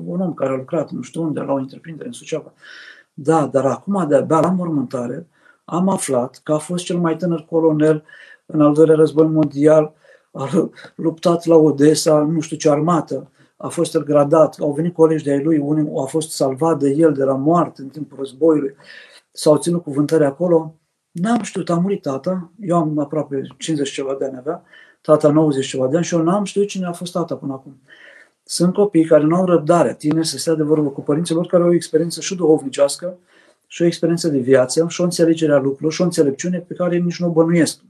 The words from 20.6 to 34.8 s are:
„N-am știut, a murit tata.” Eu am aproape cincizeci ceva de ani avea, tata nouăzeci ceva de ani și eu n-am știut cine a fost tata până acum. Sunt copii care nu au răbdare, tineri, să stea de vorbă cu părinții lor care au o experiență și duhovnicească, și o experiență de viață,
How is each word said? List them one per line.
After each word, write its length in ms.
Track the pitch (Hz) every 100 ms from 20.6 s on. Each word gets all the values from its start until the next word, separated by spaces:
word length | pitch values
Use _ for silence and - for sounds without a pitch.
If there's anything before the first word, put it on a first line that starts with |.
| 156 - _ _ _
„N-am 320 | 170 202 233
știut, 280 | 190 190 170
a 40 |
murit 280 | 170 185 196
tata.” 500 | - 135 180 180 165 -
Eu 160 | 202 170
am 220 | 156 151
aproape 440 | 143 156 120 139
cincizeci 480 | 135 - - 151 139
ceva 240 | - 135
de 100 | 135
ani 120 | 135 131
avea, 280 | 131 175 _ - - _
tata 300 | - 151 151
nouăzeci 360 | 151 156 135 131
ceva 220 | 135 131
de 80 | 165
ani 80 |
și 100 | 165
eu 80 | 170
n-am 220 | 160 202
știut 220 | 196 202 202
cine 200 | 190 180
a 60 |
fost 200 | 175 175
tata 240 | 180 165 131
până 160 | 139
acum. 280 | 135 - 135 _ - - - _ _
Sunt 300 | _ - 175
copii 300 | 185 202 160
care 200 | 160 156
nu 120 | 151 170
au 80 |
răbdare, 500 | 185 165 151 170 117
tineri, 320 | - 151 160 160
să 120 | 131
stea 160 | -
de 80 | 156
vorbă 260 | 151 156 143
cu 120 | 139
părinții 340 | 151 147 170
lor 120 | 165 175
care 160 | 180
au 60 | 175
o 60 |
experiență 460 | 175 - 156 170 160
și 140 | -
duhovnicească, 840 | 190 160 151 135 123 139 - 175 185 _ _ _ _ _
și 160 | -
o 20 |
experiență 440 | 170 165 160 170 170
de 100 | 143
viață, 480 | 123 131 123 160